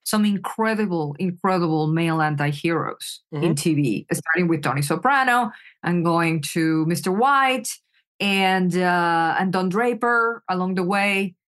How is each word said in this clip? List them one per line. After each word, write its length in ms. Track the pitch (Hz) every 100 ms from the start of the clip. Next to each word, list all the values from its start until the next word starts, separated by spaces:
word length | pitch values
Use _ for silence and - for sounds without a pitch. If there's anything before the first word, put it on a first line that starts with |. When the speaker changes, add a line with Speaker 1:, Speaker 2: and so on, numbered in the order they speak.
Speaker 1:
some 220 | - 214
incredible, 920 | 208 196 - - 220 220 208 170 147 147
incredible 680 | 185 175 190 185 170 160 156
male 340 | 160 165 160
anti-heroes 1000 | 156 147 147 147 165 165 - - - - _
in 100 | 151
Speaker 2:
Mm-hmm. 140 | 170
Speaker 1:
T 200 | 147 170
V, 320 | 147 135 98 -
starting 360 | 151 - 165 175
with 160 | 160
Tony 180 | 143 139
Soprano 680 | 143 165 254 277 254 247 220 - - _
and 200 | 170 175
going 380 | 165 170 165 165 143
to 300 | 175 160 160 156
Mister 260 | 170 190
White 560 | 190 262 277 269 262 - - _ _ _ -
and, 580 | 202 196 190 190 180 180
uh, 600 | 180 175 170 165 165 -
and 140 | 190
Don 160 | 185 185
Draper 720 | 202 247 233 240 233 233 226 -
along 240 | 180 185
the 80 | 190
way. 540 | 180 202 202 196 196 -